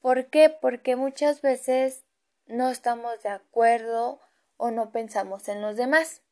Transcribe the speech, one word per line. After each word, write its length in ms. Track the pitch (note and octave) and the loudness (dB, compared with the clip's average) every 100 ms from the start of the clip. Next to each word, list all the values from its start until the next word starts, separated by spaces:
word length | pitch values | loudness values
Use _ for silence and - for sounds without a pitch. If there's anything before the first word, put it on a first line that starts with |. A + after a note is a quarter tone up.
¿Por 260 | C4 B3+ C4 | 2 0 2
qué? 220 | D4+ D#4 | 6 6
Porque 460 | D#4 B3+ A#3+ - | 6 -4 -2 -2
muchas 480 | B3 C4+ C4+ D4 D4 | -2 -2 0 0 0
veces 640 | C#4 C4 - B3+ C4 C4 _ _ _ _ _ | 0 0 0 0 0 -4 _ _ _ _ _
no 240 | A3+ B3+ | -4 -4
estamos 500 | B3 A#3+ A#3 A#3 A3+ | -2 -4 -4 -6 -6
de 60 | G#3 | -8
acuerdo 920 | G3+ _ - A#3 A#3 A3+ A3+ A#3+ C4+ _ _ _ _ | -8 _ 2 4 4 0 -4 -4 -6 _ _ _ _
o 140 | A#3+ | -6
no 220 | A3+ G#3+ | -4 -4
pensamos 560 | A3+ A3 G#3+ F#3+ F#3+ - | -6 -4 -6 -6 -8 -8
en 120 | G#3 | -8
los 160 | G#3 G#3+ | -6 -4
demás. 460 | - D4+ D#4+ - _ | 0 0 0 -10 _